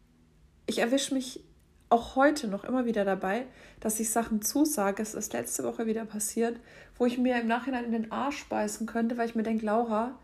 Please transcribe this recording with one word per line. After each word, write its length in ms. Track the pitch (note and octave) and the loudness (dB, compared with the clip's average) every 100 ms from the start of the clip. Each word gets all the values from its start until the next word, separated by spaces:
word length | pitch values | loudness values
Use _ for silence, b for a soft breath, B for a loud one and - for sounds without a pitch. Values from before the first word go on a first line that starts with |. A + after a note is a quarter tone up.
| _ _ _ _ - - - | _ _ _ _ -20 -10 -6
ich 140 | A3 | 0
erwische 340 | A#3 C#4 - | 2 2 2
mich 300 | C4+ B3+ - - _ _ _ _ | -2 -4 -12 -18 _ _ _ _
auch 260 | - - C4 | 2 4 4
heute 320 | C#4+ D4 G#3+ | 4 4 -2
noch 180 | G3+ - | -6 -2
immer 200 | B3+ A#3+ | 0 0
wieder 200 | G#3 G3 | 0 0
dabei, 420 | F#3+ F#3+ A3 B3+ B B B | 0 0 -2 -4 B B B
dass 200 | A3+ A3 | -4 -2
ich 120 | A3 | 0
Sachen 320 | A#3 A3+ G#3+ | 0 0 -2
zusage. 580 | G#3+ C#4 D4+ G#3+ G3 G3+ | 0 2 2 2 0 0
Es 140 | G#3+ - | -4 -6
ist 180 | G#3 | -4
letzte 300 | A#3+ A#3+ - | -4 -4 -4
Woche 240 | A#3+ A#3 A3+ | -4 -2 -2
wieder 180 | A3 G#3+ | -2 -4
passiert, 540 | G#3+ - A3+ A#3 A#3 B B B - | -6 -4 0 0 -2 B B B 0
wo 100 | B3 | 2
ich 100 | B3 | 4
mir 240 | B3+ A#3+ | 2 2
im 60 | A3+ | 2
Nachhinein 380 | A#3 B3+ B3 A#3 | 0 0 -4 -2
in 80 | |
den 180 | A3+ A3 | -2 -2
Arsch 340 | A3 C4+ C#4+ - | -2 -4 -4 -4
beißen 380 | A3 G#3+ G#3 A3 | -2 -2 -4 -4
könnte, 320 | A3+ A3+ A#3+ | 0 0 0
weil 100 | A#3 | -2
ich 60 | |
mir 80 | A#3 | 0
denke, 240 | A3 A3 G#3+ | 0 0 2
Laura, 540 | A3 A#3 G#3+ A#3+ C#4+ | 2 2 0 -2 -6